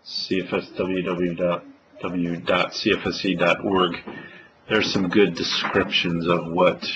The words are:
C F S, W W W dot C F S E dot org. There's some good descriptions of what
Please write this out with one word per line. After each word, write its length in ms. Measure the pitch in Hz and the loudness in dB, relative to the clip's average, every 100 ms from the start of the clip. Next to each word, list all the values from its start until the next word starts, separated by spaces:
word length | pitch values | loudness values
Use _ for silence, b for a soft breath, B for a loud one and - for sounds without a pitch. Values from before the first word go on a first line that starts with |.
C 380 | - - - 95 | -10 -10 -4 -4
F 100 | 90 | -2
S, 180 | 98 - - | -4 -4 -6
W 260 | 92 92 | -2 -2
W 320 | 90 87 90 85 87 85 - - _ - | -2 -2 -2 0 0 -2 -6 -20 _ -10
W 340 | 92 87 87 85 | -6 -2 -2 -4
dot 360 | - 90 92 | 0 0 0
C 180 | - 110 | -2 0
F 140 | 92 98 | 0 0
S 180 | 85 | -4
E 120 | 98 87 | -2 2
dot 280 | 87 85 | 2 2
org. 340 | 104 95 90 85 - B B B B B - | 2 2 2 -2 -12 B B B B B 0
There's 240 | 110 95 | 0 2
some 180 | 107 92 | 0 2
good 260 | 104 98 82 | 4 4 4
descriptions 920 | 82 - - 101 90 - 92 85 82 | -4 -2 0 0 2 0 0 -2 0
of 240 | 85 82 | 0 0
what 320 | 85 90 85 - | 4 4 2 -8